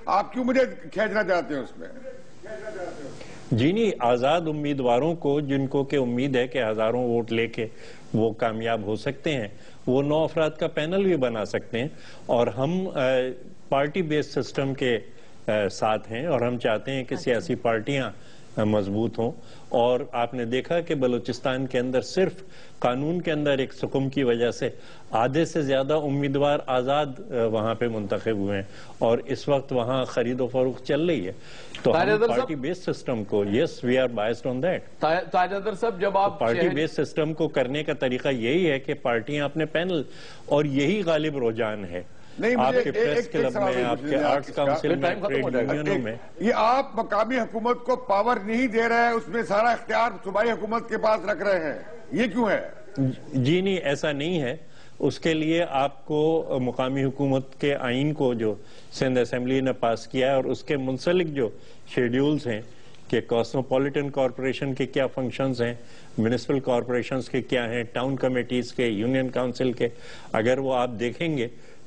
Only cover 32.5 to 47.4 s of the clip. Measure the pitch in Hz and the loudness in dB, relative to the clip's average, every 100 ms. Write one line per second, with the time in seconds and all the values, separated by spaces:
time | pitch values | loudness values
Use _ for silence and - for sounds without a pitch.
32.5 | 147 135 180 - 139 - 117 98 104 101 | -4 -4 -4 -4 -4 -2 -2 2 2 4
33.5 | 110 170 - 123 127 127 113 107 117 135 | 2 0 0 2 4 2 2 0 -2 -2
34.5 | 127 170 165 - - 151 175 170 185 180 | 0 0 -2 -6 -2 2 2 2 2 2
35.5 | 202 196 202 233 185 196 196 196 196 117 | 0 -4 -2 -2 0 2 4 2 2 2
36.5 | 117 170 143 156 - 139 - 156 160 156 | 4 2 2 0 0 -2 0 -2 0 0
37.5 | 151 123 147 151 143 131 123 147 127 113 | 2 0 0 -2 0 0 0 0 0 2
38.5 | 160 170 135 143 143 127 117 113 147 143 | 2 2 0 -2 -2 0 0 0 -2 -2
39.5 | 160 156 156 185 165 123 - - - - | -2 -2 0 0 -2 -4 -10 -16 -16 0
40.5 | 147 151 135 143 208 165 156 156 139 117 | 2 4 2 2 2 2 2 0 0 0
41.5 | 113 110 107 90 87 - - - - 208 | 0 -2 -2 -6 -8 -10 -14 -14 -2 0
42.5 | 247 135 247 185 208 240 240 - - 247 | 4 4 4 2 2 2 2 0 0 0
43.5 | 214 - 127 120 120 147 143 147 143 139 | 2 0 2 0 0 0 2 4 2 0
44.5 | - 139 151 151 170 175 202 185 135 131 | 0 2 2 2 2 2 0 0 0 0
45.5 | 123 117 147 151 190 113 117 - - 202 | 0 0 0 0 0 -2 -6 -12 -2 0
46.5 | 220 220 269 269 226 185 208 220 254 | 4 4 4 0 -4 0 0 2 0